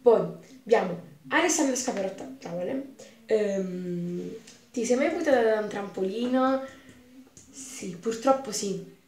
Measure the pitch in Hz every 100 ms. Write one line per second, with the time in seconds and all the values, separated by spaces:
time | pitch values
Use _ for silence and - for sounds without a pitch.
0 | 240 208 170 - - - 208 214 185 170
1 | - - - 294 349 - 269 247 - 196
2 | 190 - 131 - 165 175 180 269 - -
3 | - - - 220 208 196 185 180 180 175
4 | 175 175 180 - - - _ 247 226 247
5 | 311 339 311 254 226 214 214 202 196 -
6 | 190 220 247 254 262 269 269 - - -
7 | - 254 262 - - - - - 196 170
8 | 226 - 269 262 220 196 202 170 - -